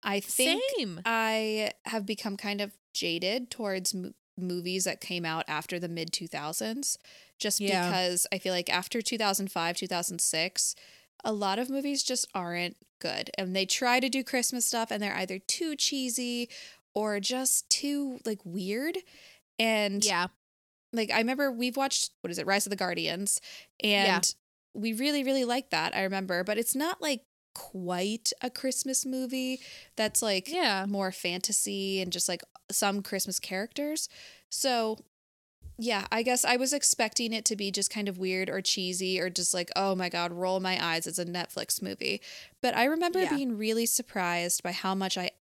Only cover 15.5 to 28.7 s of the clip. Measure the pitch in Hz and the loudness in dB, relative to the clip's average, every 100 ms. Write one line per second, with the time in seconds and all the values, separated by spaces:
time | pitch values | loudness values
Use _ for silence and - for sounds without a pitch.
15.5 | - 330 302 - 277 254 240 247 240 240 | -2 -2 0 0 0 -2 -2 -2 -2 -4
16.5 | - - - _ - 214 208 196 254 262 | -8 -18 -20 _ -2 0 0 0 0 2
17.5 | - - - 285 285 277 247 - 208 180 | 0 2 0 2 -2 -2 -4 -6 -6 -6
18.5 | 175 185 214 294 381 359 - - - _ | -4 -2 -2 -2 -4 -8 -20 -20 -20 _
19.5 | _ 226 220 208 196 214 180 185 _ _ | _ 2 4 2 2 2 2 0 _ _
20.5 | _ _ _ _ 233 214 - 226 262 285 | _ _ _ _ -2 2 2 2 2 2
21.5 | 233 247 240 269 - - _ - 175 - | 2 0 2 0 2 -2 _ -6 -4 2
22.5 | 196 202 196 185 175 160 170 196 - - | 2 2 0 0 0 -2 -2 0 -2 -4
23.5 | - - _ 214 202 196 180 175 - _ | -18 -20 _ 4 6 6 6 2 -2 _
24.5 | _ _ - 220 214 277 294 262 269 240 | _ _ -4 -2 2 2 2 4 2 4
25.5 | 247 269 165 165 - 190 190 190 175 185 | 0 0 0 2 0 0 0 0 0 2
26.5 | 214 233 262 311 370 311 254 _ _ _ | 0 0 0 0 0 0 -2 _ _ _
27.5 | - - 190 175 180 196 226 - - 254 | -16 -12 -6 -2 0 0 0 -2 -4 -6
28.5 | - 262 | -4 -2